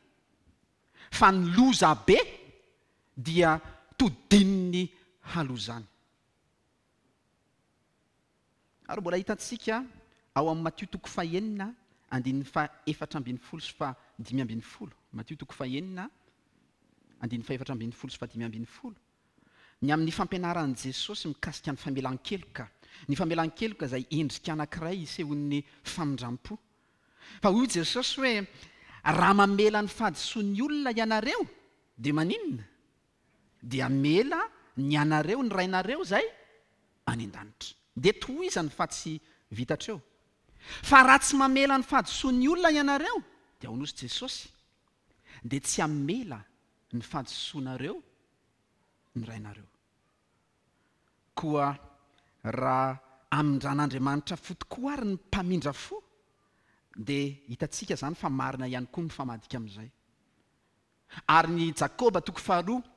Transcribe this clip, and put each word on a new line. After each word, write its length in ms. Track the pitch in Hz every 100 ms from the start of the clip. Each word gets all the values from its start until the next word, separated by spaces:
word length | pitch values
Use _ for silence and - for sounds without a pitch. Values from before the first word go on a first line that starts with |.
| _ _ _ _ _ _ _ _ _ - -
fa 200 | - 202
ny 120 | 190 175 185
loza 360 | 262 - 175 151 -
be 100 | 240 - - - - _ _ _ _ _ -
dia 420 | 123 170 165 160 - - _ -
todininy 920 | 214 - - 202 196 190 180 180 180 - _ _ -
halozany. 520 | 170 135 120 104 117 110 _ _ _ _ _ _ _ _ _ _ _ _ _ _ _ _ _ _ _ _ _ _ _ _ _ _ _ _ _ -
Ary 140 | 214
mbola 160 | 175 180
hitantsika 640 | 196 208 - 240 - 226 254 - - _ _
ao 140 | - 160
amin'ny 160 | 160
Matio 240 | 165 - 196
toko 220 | 185 -
fahenina, 640 | - 165 180 220 208 202 240 _ _ -
andininy 360 | 127 127 135 135
fahaefatra 760 | 156 151 - - 151 156 156
ambin'ny 200 | 120 123
folo 220 | - 165
sy 120 | - -
fahadimy 680 | 139 127 _ - 113 131
ambin'ny 220 | 120 113
folo. 320 | - - 185 - _
Matio 220 | 113 - 156
toko 180 | 143
fahenina, 560 | - 127 135 185 185 226 _ _ _ _ _ _ _ _ _ _ -
andininy 260 | 120 120 113
faefatra 280 | 127 139 123
ambin'ny 180 | 117
folo 180 | - 127
sy 60 | -
fahadimy 280 | 120 113 117
ambin'ny 200 | 110 120
folo. 300 | - 247 202 _ _ _ _ _ _ - -
Ny 100 | 139
amin'ny 200 | 156 160
fampianaran'i 640 | - 180 185 175 175 143 120
Jesosy 520 | 131 - - 208 160
mikasika 440 | - 165 - 160
ny 60 | 135
famelan-keloka. 880 | 143 135 127 127 - 190 - - 110 _ - - -
Ny 60 | 143
famelan-keloka 720 | 165 170 160 - 220 202 135
izay 200 | 127 127
endrika 420 | 156 147 - -
anankiray 480 | 156 147 170 165 190
isehon'ny 600 | 151 - 147 147 143 143 - -
famindram-po. 760 | - - 151 127 120 127 - 214 _ _ _ _ _ _ - -
Fa 80 | 208
hoy 180 | 214 254
Jesosy 520 | 170 160 247 254 277
hoe, 260 | 262 214 190 - - - - -
"Raha 300 | 143 156 180
mamela 480 | 202 196 202 214 208
ny 60 | 208
fahadisoan'ny 720 | - 220 - - 226 202 202
olona 300 | 294 302 262
ianareo, 560 | 220 220 220 247 453 - - _ _ _ -
dia 160 | 131
maninona? 500 | 151 165 453 359 120 101 _ _ _ _ _ _ _ _ _
Dia 280 | 120 131 127
mela 520 | 135 147 175 277 339 440 - _ -
ny 180 | 139 147
anareo, 460 | 151 156 156 254
ny 60 | 240
rainareo 520 | 190 185 185 190 302
izay 220 | 359 311 453 - - _ _ _ _ _ -
any 180 | 117 104
an-danitra." 500 | 107 107 - - - _ -
Dia 180 | 175
tohizany 560 | - - 285 359 185 151
fa 180 | - 165
tsy 320 | - 160 156 _ _ -
vitatreo. 500 | 107 123 151 - 190 - _ _ _ _ -
Fa 440 | - - - 277
raha 160 | 254 269
tsy 160 | - 269
mamela 420 | 269 269 277 269
ny 60 |
fahadisoan'ny 640 | - 269 - - 269 247 269
olona 240 | 349 339
ianareo, 520 | 294 285 277 359 440 - _ _ -
dia 100 | 117
hoy 80 | 117
nosy 180 | 147 -
Jesosy, 520 | 123 - 247 - - _ _ _ _ _ _ _ - -
dia 160 | 120 139
tsy 220 | - -
hamela 640 | 156 147 143 240 208 110 - _ _ _ -
ny 80 | 120
fahadisoanareo 1000 | - 151 123 - - 147 131 131 143 339 - _ _ _ _ _ _ _ _ _ _ 120
ny 100 | 113
rainareo. 420 | 110 104 104 104 _ _ _ _ _ _ _ _ _ _ _ _ _ _ _ _
Koa 440 | - 156 147 143 139 - _ _ _ _ _
raha 560 | - 123 131 131 131 131 - - -
amindran'Andriamanitra 1080 | 143 147 135 139 143 147 127 135 143 - 170
fo 160 | -
tokoa 400 | 175 - - 269
ary 120 | 277 214
ny 80 |
mpamindra 600 | 185 - 202 180 180 143
fo, 300 | 135 - 415 _ _ _ _ _ _ _ _ _ -
dia 400 | 107 143 143 139 -
hitantsika 460 | 123 156 - -
izany 220 | 160 139 -
fa 140 | 170
marina 380 | 131 131 131 127
ihany 200 | 127 123
koa 160 | -
ny 60 | 165
famadika 480 | - 131 113 - 123
amin'izay. 340 | 107 101 120 _ _ _ _ _ _ _ _ _ _ _ _ - -
Ary 240 | 160 165
ny 220 | 170 165
Jakoba 480 | - 147 - 240 180
toko 180 | - -
faharoa, 440 | - 180 175 247 -